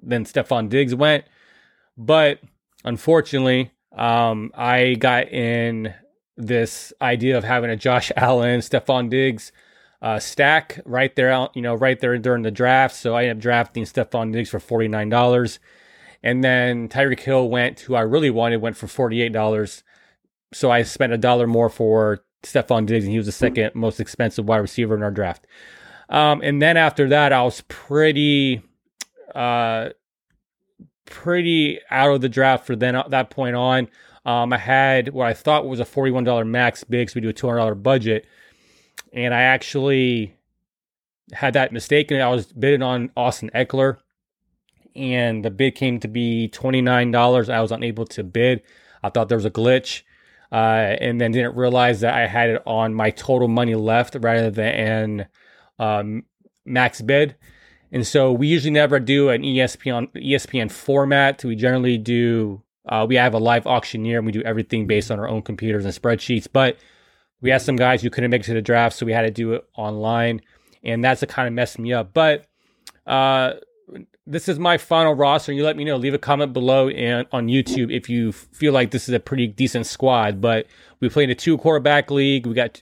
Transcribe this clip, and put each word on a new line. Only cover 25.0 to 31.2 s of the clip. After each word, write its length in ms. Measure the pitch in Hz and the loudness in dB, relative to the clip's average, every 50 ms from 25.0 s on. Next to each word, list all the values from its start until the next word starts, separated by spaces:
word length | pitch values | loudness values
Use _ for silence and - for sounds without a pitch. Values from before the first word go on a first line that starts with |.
our 80 | 104 101 | -2 -4
draft. 360 | 98 104 98 87 - - _ _ _ - - - - - - - - - - - | -4 -4 -4 -4 -6 -8 _ _ _ -20 -20 -20 -20 -20 -20 -20 -20 -20 -8 -2
Um, 320 | 143 151 151 151 147 143 | 0 2 4 4 2 2
and 180 | - 143 143 139 | 0 -2 0 2
then 160 | 151 165 170 | 4 4 4
after 320 | 165 160 147 - - 143 127 | 4 4 2 2 2 2 4
that, 240 | 143 147 147 139 | 4 4 4 4
I 100 | 139 127 | 4 4
was 180 | 123 120 - - - - | 2 0 -2 -4 -12 -18
pretty, 920 | - - - - 139 151 156 156 143 147 147 147 143 139 139 135 123 110 - _ _ _ _ _ _ - - _ _ - - - - | -20 -16 -8 -2 0 2 2 4 2 2 2 2 2 2 2 0 -2 -4 -8 _ _ _ _ _ _ -20 -20 _ _ -20 -20 -12 -6
uh, 560 | - 120 120 120 120 117 113 113 110 113 - - _ _ _ _ _ _ _ _ _ _ _ _ _ _ _ _ - - _ _ _ _ | -4 -2 0 0 0 0 -2 -2 -4 -6 -8 -12 _ _ _ _ _ _ _ _ _ _ _ _ _ _ _ _ -20 -20 _ _ _ _
pretty 720 | - - - | -20 -20 -8